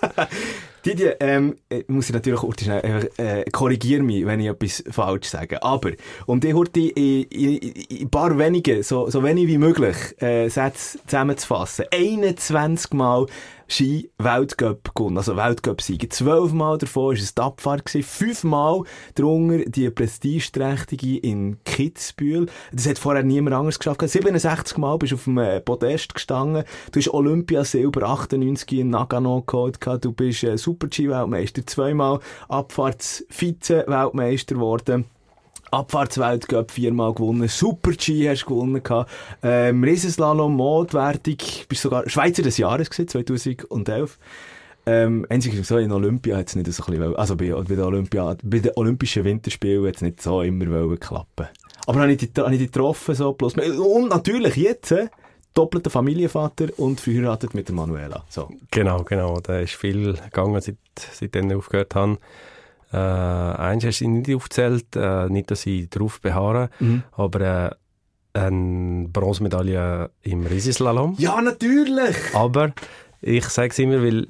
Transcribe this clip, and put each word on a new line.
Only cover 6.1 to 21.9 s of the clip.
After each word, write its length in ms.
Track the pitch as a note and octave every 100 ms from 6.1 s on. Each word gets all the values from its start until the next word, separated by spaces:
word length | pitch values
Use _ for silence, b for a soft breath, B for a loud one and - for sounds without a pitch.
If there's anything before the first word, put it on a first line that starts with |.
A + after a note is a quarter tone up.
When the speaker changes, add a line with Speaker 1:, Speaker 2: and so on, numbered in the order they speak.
| B -
Speaker 1:
um 120 | B2
dich 160 | D#3
heute 240 | D#3 F3 E3+
in, 460 | D#3+ - C#3 C3+
in, 320 | C3+ - C#3 D3
in, 160 | -
in 300 | - - -
ein 80 | -
paar 280 | D3 E3 D3
wenige, 460 | D#3 F3 E3+ A2
so, 260 | G2+ C3 B2
so 140 | C3
wenig 240 | C3+ F3 E3+
wie 100 | D#3
möglich, 380 | D#3 E3 A#2 - - -
äh, 260 | B2 A#2 A#2
Sätze 520 | C3+ C3+ - - -
zusammenzufassen. 840 | - C#3 C#3 C3+ - G#2 G2 - -
Einundzwanzig 1000 | F3+ F3+ A3 G3+ F3 - D#3 D3+ E3 -
Mal 340 | C#3+ B2+ B2 C3+ B B B B
Ski-Weltcup 1300 | - C3+ D3+ - - A#2 A#2+ C#3+ - A#2 G#2+ -
gewonnen, 240 | - G#2 F2+
also 180 | G2 F#2+
Weltcup-Siege. 720 | A#2 A#2+ - G2 - E2 A#2+
Zwölfmal 720 | - C3 D#3+ F3+ D#3+ D#3 D#3
davon 280 | C3 - C3
war 60 |
es 200 | A#2 G2+
die 80 | -
Abfahrt 420 | B2+ - C#3+ C#3+
gewesen, 220 | - D3 C#3+
fünfmal 760 | - A3+ A#3 E3 D3 D3+ F#3 F3+ B B
darunter 540 | - C#3+ D#3+ E3 E3 -
die 220 | A#2+ B2+
prestigeträchtige 1300 | A#2 A2+ - C#3+ D#3 - - C3+ C#3 - A#2 C3 C3
in 400 | B2 G#2 G2 G#2+
Kitzbühel. 840 | - - C#3+